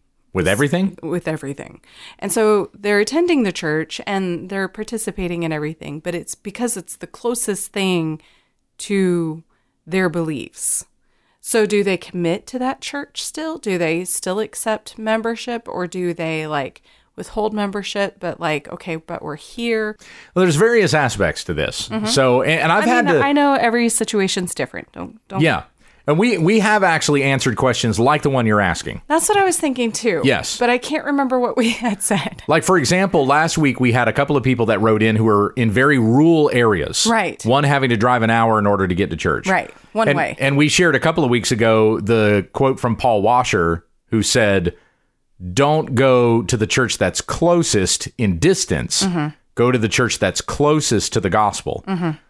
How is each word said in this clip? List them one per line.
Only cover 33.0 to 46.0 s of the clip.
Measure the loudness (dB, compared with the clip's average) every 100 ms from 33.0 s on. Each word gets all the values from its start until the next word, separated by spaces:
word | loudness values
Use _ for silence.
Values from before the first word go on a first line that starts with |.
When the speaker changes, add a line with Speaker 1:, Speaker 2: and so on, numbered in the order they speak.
| 2 2 2
Speaker 1:
last | 2 2 2
week | 0 2
we | 2
had | 2 2
a |
couple | 0 0 2
of |
people | 2 2 2
that | 2
wrote | 4 4
in | 4 4
who |
were | 4 4 2 0
in | 0
very | 2 2 4
rural | 4 4 4 4 4
areas. | 4 2 2 0 -2 0
Speaker 2:
Right. | 0 -2 -4
Speaker 1:
One | 0 2
having | 2 2 2
to | 2
drive | 2 2
an | 2
hour | 2 2 2
in | 2
order | 2 0
to |
get | 0 -2
to | -2
church. | -2 -2 0
Speaker 2:
Right. | -2 -2 -12 _
One | -2 0
Speaker 1:
And, | 0
Speaker 2:
way. | -2 -2
Speaker 1:
and | 0 2
we | 2
shared | 2 2
a | 2
couple | 0 0
of | 0
weeks | 0 0
ago | 0 2 4 4 2
the | 0 2 4 2 0
quote | -2 0 0
from | -2
Paul | 0 0 2
Washer, | 2 2 2 0 0 -2 -6 _ _
who | -2
said, | 0 2 2 2 0 -6 _ _ _ _ _ _ -6
"Don't | 0 2 2 0
go | 2